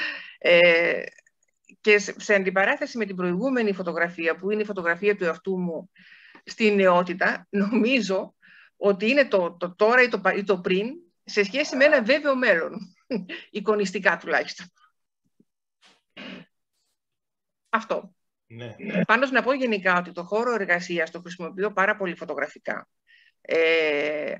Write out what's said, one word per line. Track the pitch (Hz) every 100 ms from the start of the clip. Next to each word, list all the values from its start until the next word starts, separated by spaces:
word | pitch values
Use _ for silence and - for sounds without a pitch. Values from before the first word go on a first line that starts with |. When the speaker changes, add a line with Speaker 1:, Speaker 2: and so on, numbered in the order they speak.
| - - - -
Speaker 1:
Ε, | - 170 175 165 170 151 - _ _ _ _ _ _ _
και | - 208
σε, | 202 -
σε | 190
αντιπαράθεση | 202 190 185 202 285 285 240
με |
την | 208 180
προηγούμενη | 180 180 254 254 214
φωτογραφία, | 185 180 165 170 175 165 165
που | 190
είναι | 214
η |
φωτογραφία | 214 190 170 170 202 202
του |
εαυτού | 175 - - 185
μου | 180 160 - _ - - - -
στην | - - 220
νεότητα, | 202 185 175 180 180 190 254 -
νομίζω | 202 196 220 220 269 185 190 - _ _ - _ -
ότι | 202 190 214
είναι | 277
το, | 269 202 170 175
το | 180
τώρα | 185 214 247
ή | 247
το | 214
πα-, | 185 185
ή |
το | 190 185
πριν, | 180 185 220 311 _ _
σε | - -
σχέση | 202 254 302 277
με |
ένα | 285 302
βέβαιο | 214 302 294 262
μέλλον, | 247 180 160 202 - _ -
<laughs> | 233 - - -
εικονιστικά | 208 202 214 190 202 190 170
τουλάχιστον. | 165 143 - - 180 _ _ _ _ _ _ _ _ _ _ _ _ _ _ - - - 165 _ _ _ _ _ _ _ _ _ _ _ _
Αυτό. | 220 - 170 - _ _ _ _
Speaker 2:
Ναι. | 113 120 - 220 180 180
Speaker 1:
Πάντως, | 226 269
να | 254
πω | 214
γενικά | 277 254 208 185 175
ότι | 175
το | 175
χώρο | 175 208 240
εργασίας | 226 190 175 180 175 160
το | 175
χρησιμοποιώ | 175 180 165 185 208
πάρα | 202 196 208
πολύ | 190 170
φωτογραφικά. | - - 147 - - 104 - _ _ _ _ _
Ε, | - 165 160 165 156 147 151 151 143 -